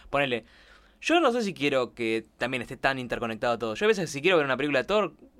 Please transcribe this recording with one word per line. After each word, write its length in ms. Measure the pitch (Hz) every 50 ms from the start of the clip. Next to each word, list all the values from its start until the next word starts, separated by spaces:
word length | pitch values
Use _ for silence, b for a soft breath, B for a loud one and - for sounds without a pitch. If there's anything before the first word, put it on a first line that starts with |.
| b -
Ponele, 340 | - 139 143 135 123 110 b b b b b b b b b b b b
yo 200 | - - 311 349
no 120 | 330 254
sé 100 | 233 247
si 120 | 220 196 151
quiero 400 | 127 139 143 139 131 123 - -
que 300 | - 117 113 113 113 110 - _ -
también 240 | 123 123 131 123
esté 140 | 113 - 135
tan 220 | - - 135 135 131
interconectado 600 | 123 117 123 107 120 113 113 107 127 120 117 104
todo. 160 | 120 113 107
Yo 100 | - 208
a 20 | 214
veces 220 | 220 196 170 151
si 100 | 131 139
quiero 140 | 139 185 190
ver 100 | 160 143
una 100 | 135 131
película 240 | 123 143 147 139 131
de 40 | 123
Thor, 300 | - 196 214 - - - - - - _